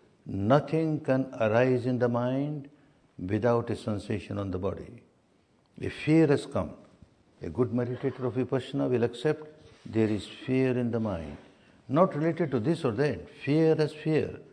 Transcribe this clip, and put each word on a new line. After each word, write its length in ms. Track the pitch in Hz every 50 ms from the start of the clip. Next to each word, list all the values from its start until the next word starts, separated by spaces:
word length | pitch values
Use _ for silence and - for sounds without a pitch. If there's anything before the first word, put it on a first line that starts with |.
| _ _ _ _ -
nothing 720 | - - 95 98 110 135 147 147 - 156 160 160 156 156 -
can 240 | - - 131 131 131 - - - 113
arise 400 | 107 107 117 127 131 127 120 113
in 140 | 131 127 120
the 80 | 123 120
mind 600 | 120 117 120 123 131 135 143 151 151 143 135 - - - _ _ _ _ _ _ _ - 90 92 104
without 360 | 107 107 120 120 120 117 -
a 60 | 107
sensation 640 | - - 117 107 98 - - 110 95 - - 104 101
on 140 | 101 98
the 60 | 90 92
body. 460 | 95 92 - - 85 - 117 117 - _ _ _ _ _ _ _ _ _ _ _ _ _ - -
If 140 | - 98 -
fear 340 | - - 147 156 165 160 143
has 180 | 139 - -
come, 260 | - - 101 82 - - - - - - - - _ _ _ _ _ _ -
a 80 | - 87
good 220 | 76 107 127 104
meditator 520 | 110 123 123 123 123 - - 135 123 - 127 123
of 60 | 104
Vipassana 540 | 127 123 - 135 131 127 - - 139 139 135
will 140 | 123 117 117
accept 400 | 120 - - - 151 151 - - - - - - - - - -
there 220 | 110 101 110 110 104
is 200 | 107 98 - -
fear 500 | - - - - 127 131 131 127 123 123
in 140 | 123 117
the 80 | 110 113
mind. 380 | 110 107 92 82 80 73 73 - - - - _ _ _ - - _ -
Not 260 | 127 156 185 180 -
related 360 | 147 156 170 160 160 175 135
to 80 | 151 120
this 260 | 107 143 170 - -
or 60 | 123
that, 380 | 104 117 147 147 110 85 - - - - -
fear 300 | 135 143 160 160 160 156 156
as 160 | 156 143 -
fear. 460 | - - 156 156 139 - - - - - -